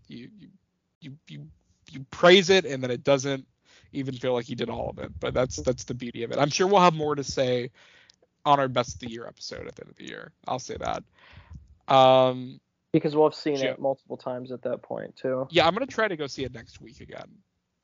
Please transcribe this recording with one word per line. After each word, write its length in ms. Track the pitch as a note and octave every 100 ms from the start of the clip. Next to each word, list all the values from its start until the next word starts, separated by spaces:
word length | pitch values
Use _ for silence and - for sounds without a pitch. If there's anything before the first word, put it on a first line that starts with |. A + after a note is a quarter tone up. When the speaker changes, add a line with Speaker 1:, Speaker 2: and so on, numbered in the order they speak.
| -
Speaker 1:
you, 220 | A2+ C3+ G#3+
you, 100 | D#3 _ _ _ _ _
you, 120 | D3+ C#3+ -
you, 180 | D3+ D3+ - _ _ -
you 160 | C#3 C3+
praise 400 | - F3 F#3+ F3
it, 140 | F#3+
and 180 | D#3+ C3+
then 80 | B2+
it 140 | B2
doesn't 420 | C#3 C#3 C3+ C3+ C3 _ _ _ _
even 220 | C#3+ C3+
feel 180 | B2 B2+
like 160 | B2 A#2+
you 80 | A#2+
did 140 | A#2
all 200 | A#2+ -
of 80 | -
it. 120 | C2+ -
But 140 | B2+
that's, 220 | C3 B2+ -
that's 280 | D3+ B2
the 100 | -
beauty 280 | B2 A#2+ A#2
of 100 | A2+
it. 60 | A#2+
I'm 120 | D3
sure 160 | - F#3+
we'll 140 | G3+
have 140 | F3+
more 200 | D#3 D3+
to 100 | C#3+
say 460 | C3 - B2+ B2 B2 _ _ - _ _ _ _
on 140 | - C#3
our 100 | C3
Best 260 | B2 B2
of 60 | -
the 100 | B2
Year 160 | A2+ A2+
episode 400 | - - - -
at 80 | -
the 60 |
end 80 | -
of 60 | -
the 100 | -
year. 240 | G#1 - _ -
I'll 100 | B2+
say 180 | - -
that. 240 | - - - _ - - - - - _ -
Um, 760 | C3+ C3 C3 B2+ B2+ B2+ C3+ _ _ _
Speaker 2:
Because 220 | D#3+ D#3
we'll 120 | D3 D#3
have 80 |
seen 220 | - D#3 C#3
Speaker 1:
Joe 120 | C3
Speaker 2:
it 100 | B2+
multiple 360 | C3+ C3+ - B2+
times 340 | C3 B2+ B2+
at 100 | B2
that 200 | B2 A#2+
point, 340 | - A#2+ - -
too. 300 | C3+ C3 C3+
Speaker 1:
Yeah, 160 | E3 E3
I'm 80 |
gonna 120 | F#3+ C4+
try 220 | - A3
to 80 | D#3+
go 100 | C#3+
see 180 | -
it 100 | B2+
next 260 | B2 A2+ -
week 200 | A#2 C3
again. 260 | B2+ - - - _ _ _ _